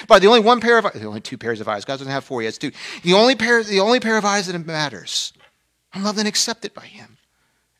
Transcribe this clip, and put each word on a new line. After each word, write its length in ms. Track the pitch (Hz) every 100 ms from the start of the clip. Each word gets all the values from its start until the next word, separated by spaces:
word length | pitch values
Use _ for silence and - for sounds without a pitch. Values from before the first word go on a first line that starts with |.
| -
by 120 | 202
the 80 | 196
only 120 | 240
one 220 | 208 247
pair 160 | 233 233
of, 80 | 208
the 100 | 107
only 160 | 107 107
two 180 | - 127
pairs 220 | 113 110
of 80 | 107
eyes. 160 | 104
God 160 | 117 139
doesn't 80 | 135
have 160 | 135
four, 160 | - 127
he 60 | 110
has 120 | -
two. 140 | 151 - - -
The 100 | 175
only 220 | 190 240 226
pair, 260 | 226 233
the 200 | 214 196
only 180 | 208 247
pair 160 | 226 220
of 80 |
eyes 240 | 202 202 185
that 180 | 175 160
matters. 680 | 156 147 98 80 - - - _ _ _ _ _
I'm 100 | 190
loved 160 | 202 208
and 80 | 208
accepted 460 | 208 - - -
by 140 | - -
him. 280 | 214 - _ _ _ _ _ _